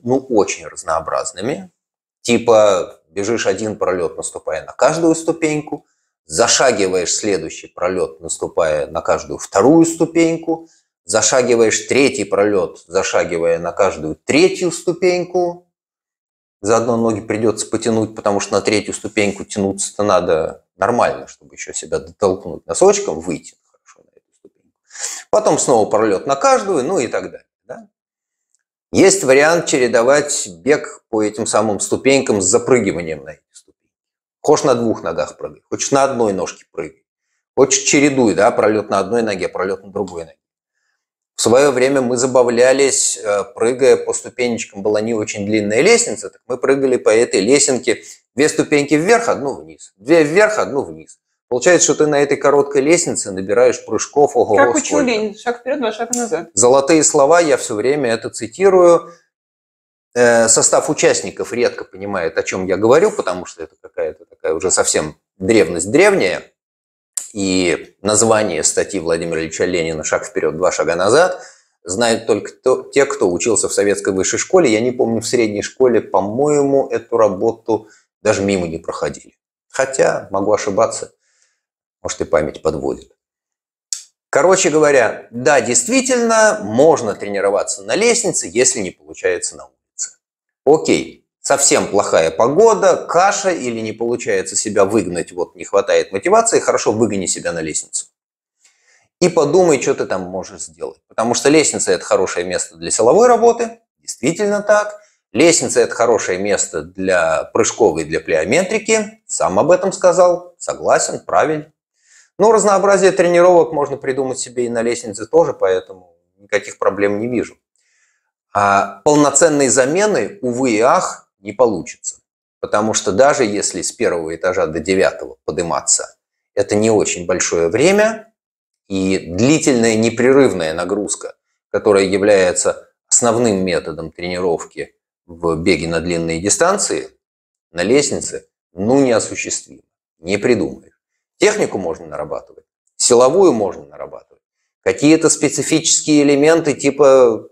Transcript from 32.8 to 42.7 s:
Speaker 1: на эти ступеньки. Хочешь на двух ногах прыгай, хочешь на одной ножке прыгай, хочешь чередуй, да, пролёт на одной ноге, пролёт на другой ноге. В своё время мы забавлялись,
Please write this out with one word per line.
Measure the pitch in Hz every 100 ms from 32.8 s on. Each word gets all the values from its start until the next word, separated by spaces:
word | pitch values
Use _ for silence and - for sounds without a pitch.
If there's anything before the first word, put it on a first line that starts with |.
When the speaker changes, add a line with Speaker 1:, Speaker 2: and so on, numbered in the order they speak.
| 98 82 82 76
Speaker 1:
на | 69
эти | 76 _
ступеньки. | - _ _ _ _ _ _ _ _
Хочешь | - 147
на | 147
двух | 120 117 101
ногах | 85 82 - -
прыгай, | 76 73 -
хочешь | 107 -
на | 139
одной | 135 120 110
ножке | 95 85 - _
прыгай, | - 78 _ _ _ _ _ _ -
хочешь | 135 -
чередуй, | - 151 147 135 117
да, | 87 110
пролёт | 117 107 107 101
на | 101
одной | 95 117
ноге, | 113 95 87
пролёт | 90 92 95
на | 101
другой | 101 92 85 80
ноге. | _ _ _ _ _ _ _ _ _ _
В | -
своё | 110 123 147
время | 123 131 139
мы | 120 123
забавлялись, | 131 127 120 117 127